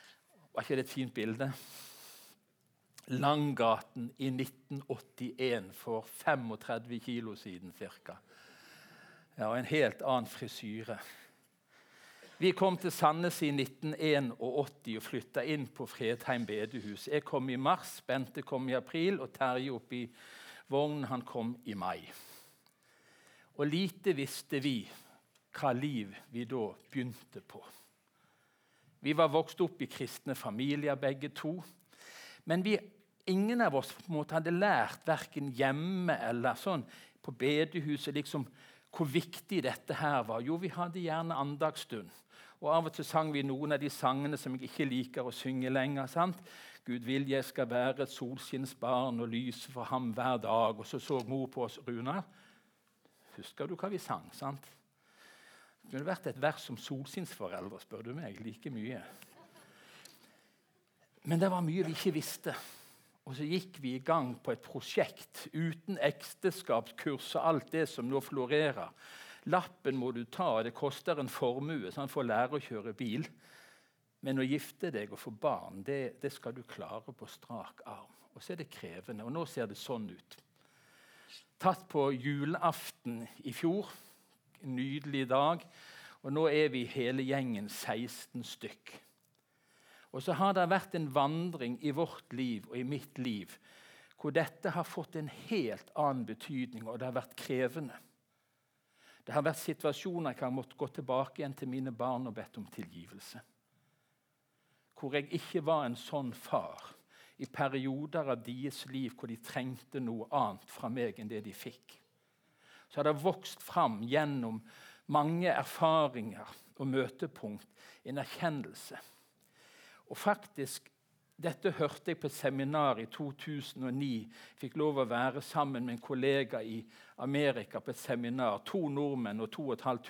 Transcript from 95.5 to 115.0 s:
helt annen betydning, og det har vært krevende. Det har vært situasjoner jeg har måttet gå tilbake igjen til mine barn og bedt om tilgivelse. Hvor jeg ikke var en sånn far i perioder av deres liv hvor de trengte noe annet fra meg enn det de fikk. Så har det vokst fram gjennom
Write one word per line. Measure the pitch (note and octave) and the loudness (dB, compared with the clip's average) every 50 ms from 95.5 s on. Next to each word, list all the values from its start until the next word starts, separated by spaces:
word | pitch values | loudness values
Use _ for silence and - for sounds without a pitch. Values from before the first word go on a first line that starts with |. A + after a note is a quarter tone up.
helt | A3+ F#3+ C3 A2 G2+ - - - - D#3 | 0 2 2 0 -2 -4 -10 -8 0 2
annen | D3+ C#3 C3+ B2+ A2+ | 2 4 4 2 -2
betydning, | G#2+ G#2+ - - - C#3+ B2+ B2+ B2 A#2+ A2+ A2 A2+ | -4 -6 -8 -8 -6 -4 -4 -4 -4 -6 -10 -8 -8
og | A#2+ | -6
det | A#2 C3 C3 | -4 -4 -2
har | B2 C3 | -2 -4
vært | - - - | -4 -6 -12
krevende. | - - - C3+ B2+ C3 A#2 C3+ E3 D3 A#2+ - - - _ _ _ _ _ _ _ _ _ _ _ _ _ _ _ _ _ _ _ - - - - - | -12 -4 0 2 2 2 2 0 -2 -8 -8 -10 -14 -20 _ _ _ _ _ _ _ _ _ _ _ _ _ _ _ _ _ _ _ -20 -20 -20 -18 -10
Det | - B2 | 0 0
har | D3 C#3 | 4 4
vært | D#3+ D3 - | 4 0 0
situasjoner | - - D3 - - D3+ C#3 - - F#3+ F3 E3+ D#3+ C3+ | -2 -4 -4 0 0 0 0 0 -4 -4 -2 -2 -2 -2
jeg | A#2 - C#3 | -2 -2 -2
har | B2+ | -2
måttet | B2+ C3+ B2 - - - | -2 -2 -4 -6 -6 -6
gå | D3 C3 | -6 -4
tilbake | - - C3+ C3 B2+ C3 C#3 C3+ - - | -4 -8 -2 0 2 2 2 0 -4 -6
igjen | D3 C3+ C3+ - | -6 -6 -6 -6
til | C#3+ B2+ | -6 -4
mine | B2+ C3+ C3 C3+ A#2 | -4 -2 -4 -4 -4
barn | A2 B2 B2+ B2+ A#2+ B2+ A#2 | -2 0 0 0 0 -2 -4
og | G2+ | -6
bedt | A2 G#2 - - A#2 | -8 -10 -10 -10 -12
om | G2+ - | -12 -12
tilgivelse. | - - F#2+ E2 - F2 E2+ D#2+ F#2 G2+ - - - A#2+ - _ _ _ _ _ _ _ _ _ _ _ _ _ _ _ _ _ _ _ _ _ _ _ _ _ _ _ _ _ _ | -10 -12 -12 -10 -12 -16 -16 -16 -16 -18 -16 -16 -16 -18 -18 _ _ _ _ _ _ _ _ _ _ _ _ _ _ _ _ _ _ _ _ _ _ _ _ _ _ _ _ _ _
Hvor | - D3+ C3 C#3 | -8 -6 0 0
jeg | C#3+ C#3+ D#3 F3 D#3+ | 0 0 2 -2 -4
ikke | - - - F3 D3 | -4 0 -2 0 4
var | D#3+ E3 D3+ C#3 A#2+ | 4 4 4 4 0
en | A#2+ - | -2 -6
sånn | - - D#3+ C#3+ C3+ A#2+ A2+ | -6 -4 -2 -2 -2 -2 -6
far | - - - D3 A2+ E2+ - E2 - - - - - _ _ _ - - - _ - | -8 -4 0 0 0 0 -2 -10 -12 -14 -16 -18 -20 _ _ _ -20 -20 -20 _ -12
i | C3+ - | -10 -8
perioder | - - C#3+ C3+ C3+ C3+ C3 C3+ C3+ C#3+ D3+ C#3+ F3 E3 D3 C3+ | -2 0 0 2 2 0 0 0 -2 -2 -4 -2 -2 -2 0 0
av | B2 A#2 A#2 | 0 -2 -2
deres | B2 B2 B2+ C#3 C#3 - - - C3 | -8 -6 -4 -4 -6 -6 -8 -12 -6
liv | C3 C3 C3 A2+ - | -4 -4 -4 -4 -4
hvor | - - A2+ | -8 -8 -8
de | A2+ - | -8 -10
trengte | - - - C3 B2+ B2+ B2+ - - _ - C3+ | -10 -6 -6 -4 -4 -4 -6 -8 -12 _ -6 -4
noe | B2+ A2+ A#2 A2 A2 - | -2 -2 -2 -4 -4 0
annet | D3 C#3 A#2+ G#2 F#2+ G2 - - | 2 2 2 2 0 -6 -12 -16
fra | - - - A2+ | -12 -6 -4 -2
meg | A#2+ C3 A#2+ A2 G2 A#2+ | 0 0 0 -2 -2 -4
enn | G#2+ G#2+ | -8 -6
det | A#2 G#2+ G#2 | -6 -6 -6
de | G#2 G2 | -8 -12
fikk. | - - B2 - - _ - - - _ _ _ _ _ _ _ _ _ _ _ _ _ - - - - | -10 -10 -12 -12 -12 _ -20 -20 -20 _ _ _ _ _ _ _ _ _ _ _ _ _ -20 -20 -20 -20
Så | _ - D3 | _ -2 4
har | D3 D3+ | 4 4
det | D3+ C#3 D3+ | 4 4 2
vokst | F#3+ F3+ F#3 - - - - - | 2 2 0 -6 -12 -12 -12 -12
fram | - - F3+ D#3 A#2+ A2+ G2+ A#2 | -2 4 4 4 4 4 0 -2
gjennom | A#2+ C#3 D3+ D3+ D3 C#3+ C3 A#2 A2+ A2+ A2 - - - - - - - - | 2 4 4 4 4 2 0 -2 -2 -4 -6 -8 -12 -20 -20 -20 -20 -20 -18